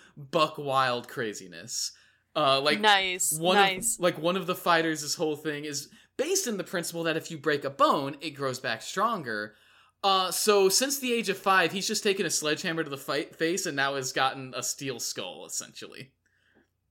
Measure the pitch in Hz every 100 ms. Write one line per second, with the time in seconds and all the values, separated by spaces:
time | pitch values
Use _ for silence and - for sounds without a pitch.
0 | - - 135 170 151 - 143 131 131 120
1 | 107 - 110 101 92 85 98 - - -
2 | _ _ _ 156 143 135 147 156 214 196
3 | 190 180 - 156 170 202 196 185 - -
4 | 175 160 165 185 170 180 180 165 165 151
5 | 147 - 156 143 160 147 151 139 - -
6 | _ - 302 381 247 196 170 180 170 170
7 | 165 156 160 160 151 143 139 139 294 175
8 | 139 - 160 139 135 120 127 110 - 185
9 | 226 208 123 107 107 _ _ _ _ _
10 | 196 190 185 175 208 202 190 190 269 285
11 | 254 233 196 190 196 190 165 190 190 208
12 | 208 196 165 - 151 151 185 165 147 135
13 | - 139 165 - 165 190 180 139 139 139
14 | 131 156 131 135 131 123 - - 139 117
15 | - - 92 78 82 - - - 98 -
16 | 127 _ _ _ _ _ _ _ _